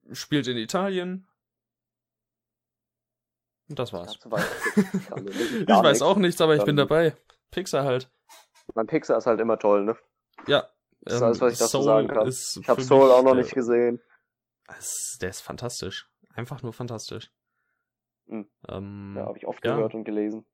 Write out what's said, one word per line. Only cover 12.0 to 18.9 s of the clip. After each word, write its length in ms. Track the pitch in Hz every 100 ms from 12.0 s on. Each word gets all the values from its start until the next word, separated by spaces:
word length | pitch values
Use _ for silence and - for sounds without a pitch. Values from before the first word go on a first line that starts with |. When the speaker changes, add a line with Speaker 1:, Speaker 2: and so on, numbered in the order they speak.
| 110
Speaker 2:
kann. 200 | 127 113
Speaker 1:
ist 300 | 127 - -
Speaker 2:
Ich 80 | -
hab 80 | 120
Speaker 1:
für 60 |
Speaker 2:
Soul 240 | 127 135 135
Speaker 1:
mich, 80 | 127
Speaker 2:
auch 80 |
noch 100 | 131
Speaker 1:
äh, 40 | 127
Speaker 2:
nicht 160 | 120
gesehen. 460 | 135 117 120 120 120 _ _ _ _ _ _ _ -
Speaker 1:
es, 400 | - - - -
der 80 | 92
ist 120 | 95
fantastisch. 680 | - - 120 - 92 - - _ _
Einfach 280 | - 117 139
nur 100 | 120
fantastisch. 580 | 110 120 110 - 110 - _ _ _ _ _ _ _ _ _ _
Speaker 2:
Hm. 200 | 110 101 _ -
Speaker 1:
Ähm, 440 | 87 101